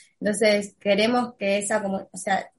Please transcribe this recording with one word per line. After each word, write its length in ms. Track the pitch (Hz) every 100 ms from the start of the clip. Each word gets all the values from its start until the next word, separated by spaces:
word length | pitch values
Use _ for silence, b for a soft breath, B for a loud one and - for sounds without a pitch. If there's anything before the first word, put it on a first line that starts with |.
| B B
Entonces, 560 | 190 208 220 208 202 _
queremos 540 | 202 202 220 247 233
que 240 | - 196 202
esa 240 | 202 220
como, 260 | 196 190 -
o 60 | 185
sea, 300 | - 190 -